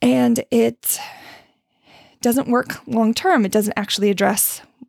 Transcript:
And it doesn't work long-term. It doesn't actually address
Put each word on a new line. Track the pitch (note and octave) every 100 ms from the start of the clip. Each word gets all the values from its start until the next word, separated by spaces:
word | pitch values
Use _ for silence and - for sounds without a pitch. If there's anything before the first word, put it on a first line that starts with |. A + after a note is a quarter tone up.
And | B3 B3+ B3 A#3 -
it | A#3 A#3 A#3+ - - - - - - _ _ _ _ _ - - _
doesn't | A#3+ B3+ -
work | B3 - - -
long-term. | A3+ A3 A#3 F#4+ D4
It | F#3+
doesn't | A3 G#3 G#3
actually | G3+ - G3+
address | G3 G3+ G#3 - - - _